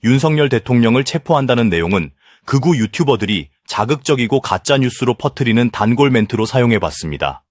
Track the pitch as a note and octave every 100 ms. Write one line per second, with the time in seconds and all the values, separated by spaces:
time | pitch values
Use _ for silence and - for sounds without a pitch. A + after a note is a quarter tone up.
0 | A2 C3+ D#3 D3+ D3 B2 - B2 A#2 B2
1 | C#3 E3 - D#3 C3+ A#2+ A#2 E2+ E2+ G2
2 | D2+ _ _ _ - C#3 C#3 D#3 G#2+ -
3 | D3+ A#2+ G2+ G2+ C#2+ _ _ - A2 D3
4 | - C#3 A#2 C3+ - G2+ - C#3 B2+ -
5 | B2 A#2+ D3 - B2+ A2+ A#2+ - G#2+ A#2+
6 | C#3+ B2 G#2+ A2+ G#2 C3 A#2+ A2 E2 -
7 | D#2+ C#2+ C#2+ C2+ _